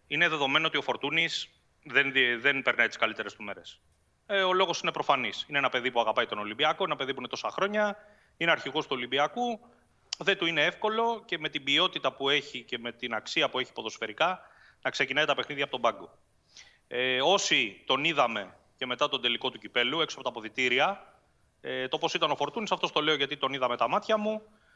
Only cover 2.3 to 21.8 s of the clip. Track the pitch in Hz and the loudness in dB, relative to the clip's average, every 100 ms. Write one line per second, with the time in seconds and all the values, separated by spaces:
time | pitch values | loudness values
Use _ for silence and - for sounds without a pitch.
2.3 | 117 135 135 123 120 113 - 113 107 101 | 4 2 2 2 2 0 2 -2 -2 -8
3.3 | - 104 95 - - _ _ _ _ - | -10 -12 -12 -16 -20 _ _ _ _ -2
4.3 | 196 185 185 190 165 175 156 - 135 113 | 0 4 4 2 0 -2 0 2 2 0
5.3 | - - 143 135 127 123 120 110 120 113 | -6 -4 0 0 0 0 2 2 2 0
6.3 | 104 104 110 151 165 185 147 135 131 123 | -2 -6 0 0 2 -2 -2 -4 -4 -6
7.3 | - 113 - 196 214 208 202 - _ _ | -6 -6 -2 0 2 0 -2 -14 _ _
8.3 | - 170 156 - 151 143 131 123 135 151 | -2 2 2 0 -4 -2 -2 0 0 0
9.3 | 240 247 220 - _ _ _ _ - 170 | 0 -4 -4 -10 _ _ _ _ -2 0
10.3 | 190 165 160 160 175 214 220 233 226 - | 2 2 2 2 2 0 2 0 -2 -6
11.3 | 170 151 151 135 143 180 165 139 - 139 | -6 -4 -6 0 2 2 0 -2 0 2
12.3 | 147 139 127 113 120 117 - 123 110 - | 2 0 -10 -8 -8 -8 -8 -6 -6 -4
13.3 | 165 139 127 127 - 110 - 110 104 165 | 0 0 0 -4 -6 -10 -6 -6 0 0
14.3 | 185 - - - _ 135 - 135 147 151 | -2 -12 -20 -20 _ -4 -2 0 2 2
15.3 | 139 117 143 139 127 117 - 85 _ _ | 0 -2 -4 -4 0 0 0 -6 _ _
16.3 | _ _ - - _ - 127 127 127 143 | _ _ -20 -20 _ -8 -2 0 2 4
17.3 | 196 - 147 113 95 - 131 156 147 123 | 2 4 2 2 -4 -2 0 2 2 2
18.3 | 110 95 - _ - 127 123 147 135 120 | 0 -8 -14 _ -10 -6 -2 0 0 -2
19.3 | 120 131 113 104 123 120 160 151 - 131 | -2 -4 -8 -4 0 0 0 -2 -4 -6
20.3 | 117 107 117 127 123 165 196 - _ _ | -6 -6 -2 2 4 2 0 -12 _ _
21.3 | _ _ _ 131 131 | _ _ _ -8 -6